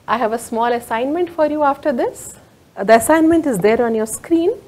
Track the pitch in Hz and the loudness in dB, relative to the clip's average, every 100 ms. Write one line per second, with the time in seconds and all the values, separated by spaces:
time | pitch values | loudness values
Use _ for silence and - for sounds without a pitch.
0 | - 226 220 233 - 226 240 240 233 226 | -6 -2 -2 -4 -6 -4 -2 -2 -4 -6
1 | 262 330 339 330 302 302 285 285 311 254 | -4 -4 -4 -2 -2 0 -2 0 -2 -2
2 | 440 - - - - _ _ - 196 226 | -4 -6 -16 -20 -20 _ _ -4 4 4
3 | 269 320 320 330 294 196 202 233 240 220 | 6 4 4 4 2 0 2 2 0 -2
4 | 220 - - 330 349 494 | -4 -8 -2 0 0 -2